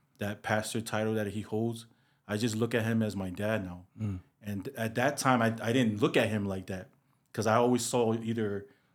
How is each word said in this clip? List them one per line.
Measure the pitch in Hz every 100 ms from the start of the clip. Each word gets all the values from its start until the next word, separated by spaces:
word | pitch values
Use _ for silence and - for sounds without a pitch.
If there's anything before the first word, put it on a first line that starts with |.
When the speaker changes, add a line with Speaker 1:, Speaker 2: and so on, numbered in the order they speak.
| _ -
Speaker 1:
that | 101 107
pastor | - 107 107 117
title | 113 110 110 110
that | 101
he | 104
holds. | 98 107 117 113 - _ _ _ -
I | 107
just | 120 107
look | 117
at | 120
him | 110 113
as | 107 98
my | 95
dad | 87 104 110 92
now. | 87 90 -
Speaker 2:
Mm. | 107 92 - _
Speaker 1:
And | 104 101 - -
at | 113 117
that | 131 143
time, | 139 127
I, | 113 113
I | 113
didn't | 127 117 104
look | 156 160
at | 110
him | 110 98
like | 95 95
that | 92 - _ _ _ _
'cause | - 107
I | 113
always | 123 123 117
saw | 123 113 113
either | 113 113 104 101 - _ _